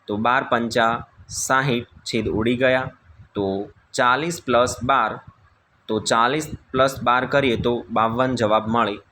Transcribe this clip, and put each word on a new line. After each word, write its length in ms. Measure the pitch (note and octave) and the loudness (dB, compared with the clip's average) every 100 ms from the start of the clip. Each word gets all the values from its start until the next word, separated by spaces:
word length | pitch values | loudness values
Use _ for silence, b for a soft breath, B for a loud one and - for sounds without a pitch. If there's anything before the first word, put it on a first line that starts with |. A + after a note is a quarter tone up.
| - | -8
તો 100 | G#2 | -2
બાર 280 | A#2 B2+ C3 | 0 0 0
પંચા 580 | A#2+ A#2 A#2 A2+ A#2 - _ - | -2 0 0 2 0 -6 _ -16
સાહીઠ, 580 | - - C3 C3+ A#2+ A#2+ - | -8 0 0 2 -2 -4 -16
છેદ 260 | - A#2 G#2+ | -6 -4 -2
ઉડી 280 | F2 A2+ B2 | -2 -2 0
ગયા. 340 | B2+ B2+ C3 - _ - - | 2 0 -2 -12 _ -20 -12
તો 360 | - G2 G2 G#2 - _ | -4 -2 -2 -6 -14 _
ચાલીસ 500 | - B2 C3 E3 E3+ - | 0 2 2 0 -6 0
plus 200 | A#2+ B2 - | 2 2 0
બાર, 360 | A#2+ C3+ A2 A2+ - - _ _ _ _ - | 0 2 0 -4 -16 -20 _ _ _ _ -6
તો 120 | A2 | -4
ચાલીસ 480 | - A#2 A#2 D3 D3+ - _ | 0 2 2 0 -6 -12 _
plus 160 | C3 C3+ C3 | 0 0 0
બાર 240 | A#2+ B2 B2+ | 0 0 2
કરીએ 300 | C#3 C3+ A2+ | 2 2 0
તો 280 | A#2+ A#2+ - | 0 -2 -4
બાવન 440 | A2+ A2+ A#2 C3 | -2 0 0 -2
જવાબ 340 | B2 A2 A2 A2 | 0 2 2 0
મળે. 300 | A#2 G#2+ G#2 - | 0 0 -4 -12